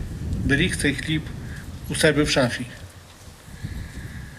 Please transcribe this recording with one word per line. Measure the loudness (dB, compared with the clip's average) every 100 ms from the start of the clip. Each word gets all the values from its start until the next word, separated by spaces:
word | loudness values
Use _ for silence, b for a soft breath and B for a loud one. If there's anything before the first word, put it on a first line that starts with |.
| -6 -4 -2 0
беріг | 4 4 4 2
цей | 0
хліб | 0 0 -2 -2 -8 B B B -10 -4
у |
себе | 4 6 6
в | 4
шафі. | 4 4 2 -6 -10 -14 -16 -20 -18 -18 -18 -16 B B B B B B B B